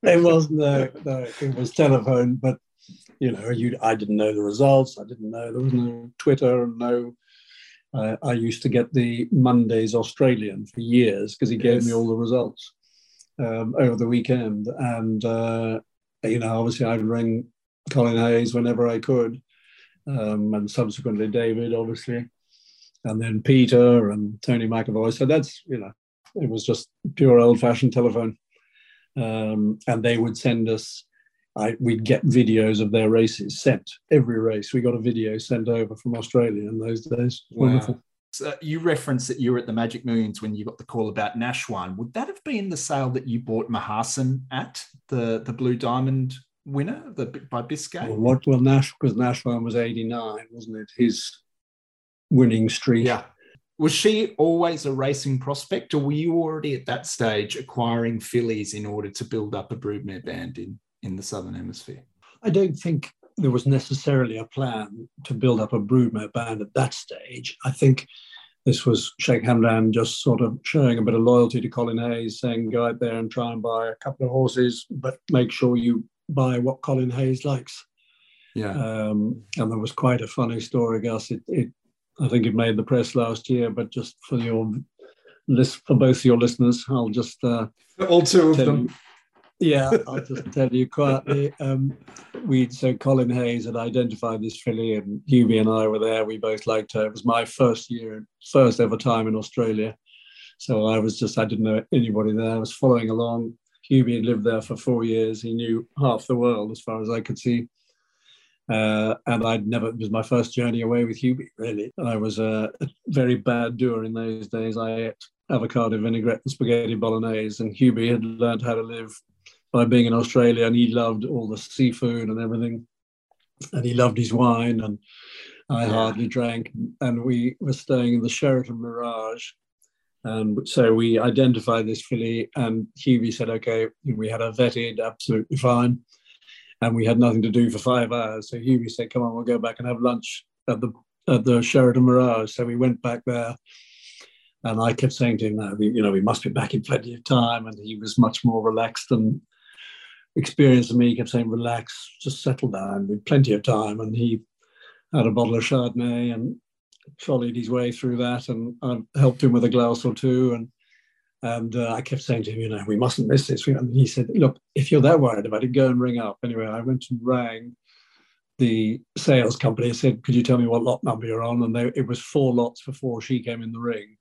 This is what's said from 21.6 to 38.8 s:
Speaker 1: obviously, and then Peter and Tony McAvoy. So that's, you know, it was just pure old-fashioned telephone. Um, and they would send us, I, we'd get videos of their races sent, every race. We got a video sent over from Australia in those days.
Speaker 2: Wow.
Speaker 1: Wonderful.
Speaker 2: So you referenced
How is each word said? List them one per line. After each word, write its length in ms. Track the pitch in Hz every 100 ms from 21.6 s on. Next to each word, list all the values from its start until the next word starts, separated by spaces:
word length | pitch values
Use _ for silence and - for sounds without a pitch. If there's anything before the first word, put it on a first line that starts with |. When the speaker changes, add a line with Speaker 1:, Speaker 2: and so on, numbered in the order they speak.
| 117
Speaker 1:
obviously, 520 | 113 113 113 - 120 120 _ _ _ _ _ _ _ 110
and 160 | 110
then 200 | 113 107
Peter 680 | 107 131 123 123 123 120 104
and 300 | 104 104 107
Tony 260 | - 117 113
McAvoy. 460 | 113 113 110 113
So 120 | - 135
that's, 360 | 156 143 - -
you 120 | 123
know, 140 | 95 - _ _ _ -
it 140 | 143
was 160 | 110 -
just 240 | 113 - _ - -
pure 240 | 135 120
old-fashioned 540 | 120 117 123 120 127
telephone. 440 | 127 120 110 113 107 _ _ _ _ _ _ _ -
Um, 640 | 113 110 107 107 107 107 -
and 160 | 117
they 140 | 117 117
would 200 | 117 110
send 300 | 127 117 113
us, 380 | 110 - - _ _ _ _ _ -
I, 200 | 107 113
we'd 240 | 123 110
get 220 | 113 131 147
videos 560 | 120 110 110 110 107
of 100 | 107
their 180 | 110 107
races 520 | 113 113 - 101 -
sent, 280 | 143 110 - - _
every 260 | 151 120 113
race. 340 | 113 107 104
We 80 | 131
got 120 | 120 120
a 40 |
video 380 | 113 113 110 110
sent 320 | - 120 113
over 260 | 117 110 110
from 200 | 123 117
Australia 520 | 110 123 120 104 104
in 120 | 113
those 260 | 113 113 -
days. 380 | 120 123 - _
Speaker 2:
Wow. 160 | 117 131
Speaker 1:
Wonderful. 340 | 127 - 120 _ _ _
Speaker 2:
So 200 | - 147 139
you 180 | 156
referenced 500 | 156